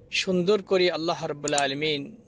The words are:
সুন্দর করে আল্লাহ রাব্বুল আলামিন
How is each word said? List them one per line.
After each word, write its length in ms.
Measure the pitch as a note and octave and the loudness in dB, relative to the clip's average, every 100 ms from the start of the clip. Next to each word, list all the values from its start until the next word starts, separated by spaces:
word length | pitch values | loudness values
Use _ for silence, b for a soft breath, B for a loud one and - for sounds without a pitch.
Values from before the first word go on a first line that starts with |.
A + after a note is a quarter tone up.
| - | -8
সুন্দর 520 | - - F3+ F3 G#3 | -4 0 0 2 0
করে 280 | F#3 F#3+ F3+ | 2 2 2
আল্লাহ 360 | D#3 E3 D3 D#3+ | 2 -2 -2 -4
রাব্বুল 280 | D3 D3 | -4 0
আলামিন 640 | C#3+ C#3 C#3 D#3 D3 C#3+ - | 0 0 0 -2 -4 -6 -16